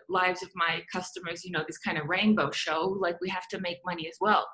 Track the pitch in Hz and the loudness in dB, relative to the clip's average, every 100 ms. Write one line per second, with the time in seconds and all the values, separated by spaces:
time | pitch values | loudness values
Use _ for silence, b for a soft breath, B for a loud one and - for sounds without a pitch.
0 | - 185 185 180 180 180 170 165 - 185 | -2 2 2 2 -4 -2 0 0 -4 -6
1 | 180 185 175 170 185 165 156 - 208 160 | -6 -8 -8 -8 -4 -2 -2 -4 -2 -2
2 | 147 180 214 208 139 - - 160 185 196 | 0 2 4 6 4 0 0 0 0 2
3 | 180 175 185 190 - 190 180 175 185 170 | 0 0 -4 -6 -6 -6 -4 -6 -6 -6
4 | 160 - 202 196 - | -6 0 4 4 2